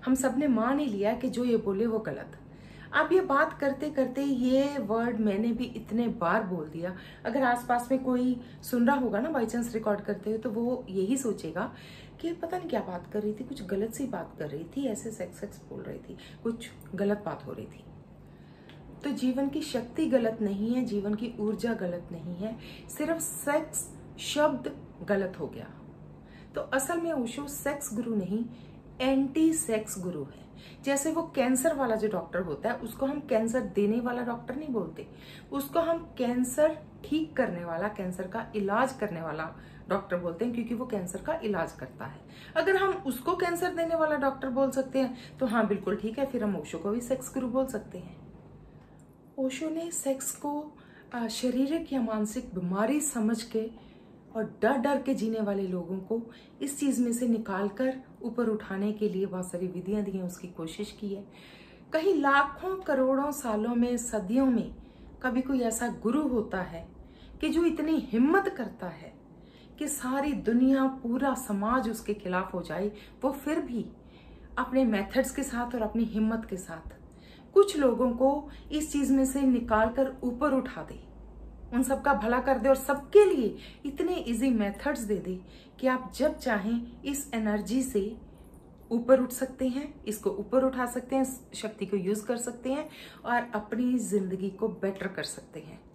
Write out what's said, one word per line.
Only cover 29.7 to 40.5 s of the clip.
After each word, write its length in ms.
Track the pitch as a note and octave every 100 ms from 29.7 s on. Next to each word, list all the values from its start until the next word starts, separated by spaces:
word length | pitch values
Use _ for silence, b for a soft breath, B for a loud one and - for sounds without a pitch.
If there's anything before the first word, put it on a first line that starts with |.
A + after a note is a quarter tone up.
| A3 G#3+ -
guru 240 | F3+ D#3+ C3+
है। 200 | - - B B B -
जैसे 260 | C#4 D#4+
वो 100 | D#4+ E4 -
cancer 400 | B3 C4 D#4 D4
वाला 200 | B3+ A3
जो 120 | G#3
doctor 320 | F#3+ E3 F3+
होता 300 | F3+ C#3+ A3
है, 60 | A#3+
उसको 280 | A3+ - C4+
हम 140 | D4 -
cancer 320 | A3+ A3+ B3 G#3 F#3+
देने 240 | G3+ A#3
वाला 220 | A#3+ A#3+
doctor 340 | A#3+ A#3 - B3+
नहीं 140 | D4+
बोलते, 380 | A#3 E3 D#3 - B B B B
उसको 280 | C#4 C#4 E4+
हम 200 | E4 E4 E4+ -
cancer 600 | A#3+ B3 B3+ - D#4 D#4 - - -
ठीक 300 | D4+ D#4+ -
करने 260 | B3+ F3 F3
वाला, 220 | E3 G3+
cancer 400 | G#3 F#3 F3+ F#3
का 180 | A3+ A3+ G#3+
इलाज 380 | G3 G#3 B3+
करने 280 | - G3+ E3
वाला 280 | D#3+ D3+ D#3+ - B B -
doctor 280 | D3+ - F3
बोलते 280 | F3 E3+
हैं, 80 | A#3+